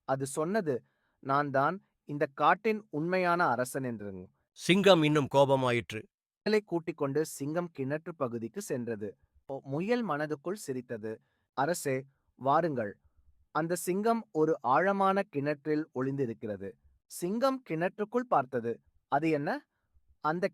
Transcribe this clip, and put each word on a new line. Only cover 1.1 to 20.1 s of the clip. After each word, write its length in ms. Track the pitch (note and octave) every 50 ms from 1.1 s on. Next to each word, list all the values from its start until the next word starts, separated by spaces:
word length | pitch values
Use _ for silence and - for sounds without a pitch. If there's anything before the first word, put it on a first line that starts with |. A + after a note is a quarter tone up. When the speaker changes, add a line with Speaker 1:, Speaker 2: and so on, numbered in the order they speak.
| _ _ -
Speaker 1:
'நான் 260 | C3+ C3+ C#3+ D3 C#3+
தான் 260 | C3 C3+ C3+ D3+ F3 G3 - _ _ _ _ -
இந்த 160 | D3 D3 D#3 D3 -
காட்டின் 540 | - D3+ D3+ F3+ F#3 - A3+ G#3+ G#3+ - _
உண்மையான 560 | - D3 D#3 F3 F#3 F#3 F#3 F3 E3+ F3 F3+
அரசன்' 380 | D3+ B2 A#2 B2+ B2+ - C#3+ C3
என்று." 280 | B2+ A#2 G#2+ G#2 G2+ F#2+ F#2 F#2 - _ _ _ _ _ -
Speaker 2:
சிங்கம் 440 | - - E3+ G3 G3 G3+ F#3+ E3+ D#3
இன்னும் 240 | D3+ D3+ D3+ C#3 A#2 -
கோபமாயிற்று. 680 | C#3 C#3+ C3 C3+ C3+ C3 B2 A#2+ A#2+ A2 - - A2 G#2+ - _ _ _ _ _ _ _
Speaker 1:
முயலை 160 | G#3 G#3+ G#3+ G#3
கூட்டிக் 320 | - - E3+ D#3+ - D#3 -
கொண்டு 280 | D3 C#3 C#3 D3 D#3
சிங்கம் 460 | D#3 - - C#3+ C#3 D#3 F3 F3 E3+
கிணற்று 420 | E3+ - C3+ C3 C#3+ D#3 E3 F3+ E3+ -
பகுதிக்கு 440 | C#3 A#2+ A#2 A#2 A2 A2+ - -
சென்றது. 480 | G3+ - D#3 B2+ A#2+ A2+ A#2 G#2 G#2 G2+ F2+ _ _ _ _ _ _ -
ஒ-, 120 | C#3 C3+ -
முயல் 440 | C#3 C3+ D3 F3+ G3+ A#3+ B3 A#3+ G3
மனதுக்குள் 560 | D3+ C#3+ D3+ D3+ D3+ D3 C#3+ E3+ F#3+ G#3+ -
சிரித்தது, 460 | - C3 B2+ B2 - B2 A2+ G#2 A2 A2 A2+ _ _ _ _ _ _ _ -
"அரசே, 400 | C3+ D3 F3 - - C#3+ C3 C3 C3+ C#3 _ _ _ _ _ -
வாருங்கள். 540 | B2 C3+ C#3 D#3 E3+ E3+ D3 A#2+ A2 G#2 - - _ _ _ _ _ _ _ _ _ _ -
அந்த 200 | D3 D#3+ E3 F3
சிங்கம் 460 | E3+ - - F3+ F#3+ G#3 A3+ A#3 A3+ A3 -
ஒரு 260 | - D#3 D#3 D#3 D#3+ -
ஆழமான 600 | - A#2 B2+ D3 F3 G3 G3 G3 G3 F#3+ F#3+ F#3+ G3
கிணற்றில் 680 | - - C#3+ C3+ D3 D3+ C#3+ C#3 D#3 D3+ D3+ D#3 - -
ஒளிந்திருக்கிறது." 760 | B2 C3 C3+ C#3 C#3 C#3 A2+ A2+ G#2+ - A2 G#2 F#2+ G2 G2 - _ _ _ _ _ _ _
சிங்கம் 500 | - - - F3 G3+ A#3+ A#3 C4+ C4+ C4
கிணற்றுக்குள் 680 | - - E3+ D#3+ E3 F#3+ F#3+ - G#3 G#3 - A#3+ B3+ -
பார்த்தது. 440 | G3+ D3+ C3+ - - B2 A2 A#2 A2+ - _ _ _ _ _ _
"அது 180 | - C#3+ D3+ E3
என்ன?" 200 | D#3 C#3+ C#3+ E3 A#3 D4 - _ _ _ _ _ _ _ _ _